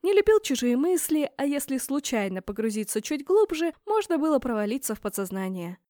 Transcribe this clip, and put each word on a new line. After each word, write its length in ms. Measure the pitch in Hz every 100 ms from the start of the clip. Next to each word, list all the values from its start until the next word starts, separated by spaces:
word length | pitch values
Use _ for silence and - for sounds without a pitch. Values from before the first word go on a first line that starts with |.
Не 120 | 359
любил 260 | 403 415 427
чужие 380 | 427 262 247 247
мысли, 520 | 330 359 - 311 285 -
а 80 |
если 320 | 285 285 - 262
случайно 640 | - 277 - 233 196 185
погрузиться 640 | - 202 220 214 208 226
чуть 200 | - 302
глубже, 520 | 277 403 427 311 330 -
можно 320 | - 427 392 320
было 220 | 311 285
провалиться 560 | 247 220 208 269 -
в 80 | 214
подсознание. 760 | 208 - 190 190 190 185 175 180